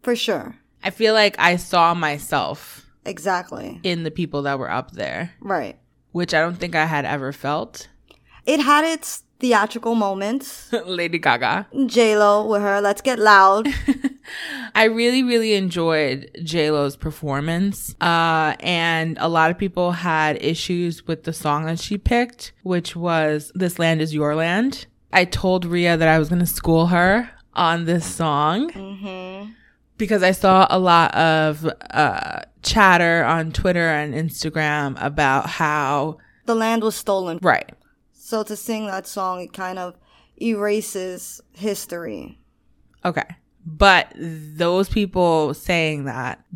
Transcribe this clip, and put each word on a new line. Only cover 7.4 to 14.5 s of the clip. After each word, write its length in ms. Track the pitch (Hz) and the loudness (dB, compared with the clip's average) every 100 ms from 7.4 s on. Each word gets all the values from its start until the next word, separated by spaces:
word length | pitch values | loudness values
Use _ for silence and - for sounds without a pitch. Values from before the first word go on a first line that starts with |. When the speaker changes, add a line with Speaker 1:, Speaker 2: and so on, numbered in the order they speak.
| 139 151 226 - - _ _ _ _ - - | -6 -4 -6 -14 -20 _ _ _ _ -10 0
Speaker 1:
It 140 | 294 | 2
had 240 | 277 294 | 4 4
its 380 | 320 320 - - _ _ | 2 -2 -8 -14 _ _
theatrical 560 | 254 220 214 233 226 233 | 2 2 2 -4 -2 0
moments. 760 | 202 196 202 262 269 - - | -2 -2 -4 -4 -8 -16 -8
Speaker 2:
<laughs> 140 | 233 - | -8 -6
Lady 320 | 180 170 170 | -4 -2 0
Gaga. 480 | 147 120 120 160 202 277 262 | 0 2 0 -2 -4 -4 0
Speaker 1:
J-Lo 600 | 240 226 214 208 208 214 | 2 4 4 4 4 2
with 160 | 208 | 0
her 180 | 202 202 | 0 0
Let's 220 | 202 202 | 0 0
Get 160 | 269 247 | -2 2
Loud. 500 | 214 202 190 196 226 - - 262 269 - | 6 8 8 6 0 -4 -2 -2 -2 -8
Speaker 2:
<laughs> 520 | - - - | -18 -14 -12